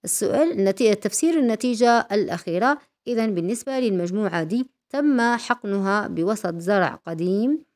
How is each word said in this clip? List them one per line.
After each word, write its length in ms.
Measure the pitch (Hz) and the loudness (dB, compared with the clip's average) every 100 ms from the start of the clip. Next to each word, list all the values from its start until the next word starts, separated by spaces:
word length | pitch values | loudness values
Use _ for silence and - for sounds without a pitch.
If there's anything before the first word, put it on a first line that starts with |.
السؤال 480 | 220 - 208 254 330 | -4 -2 0 2 2
النتي-، 420 | 339 196 190 226 | 2 0 2 2
تفسير 440 | 208 208 - 320 330 | 2 -2 0 2 2
النتيجة 680 | 247 220 247 226 240 233 - | 2 0 -2 2 4 4 2
الأخيرة. 680 | 202 196 170 - 170 247 285 _ _ - | -2 -2 -4 -4 0 0 0 _ _ -4
إذن 260 | 233 226 | -2 0
بالنسبة 440 | 180 170 233 - 269 | -2 -2 -4 -4 -2
للمجموعة 640 | 240 185 175 196 202 170 | 0 0 0 -2 -2 -2
دي، 240 | 160 233 262 _ _ | -2 -2 -4 _ _
تم 460 | 277 294 254 233 240 | 0 2 4 2 0
حقنها 720 | - 240 208 196 190 202 202 | -2 -4 -2 -2 0 -2 -2
بوسط 500 | 165 175 214 185 170 | -2 -2 -2 -4 -4
زرع 360 | 170 202 170 - - | 0 2 0 -4 -10
قديم 580 | 165 180 196 247 311 - | -4 -2 0 0 -2 -4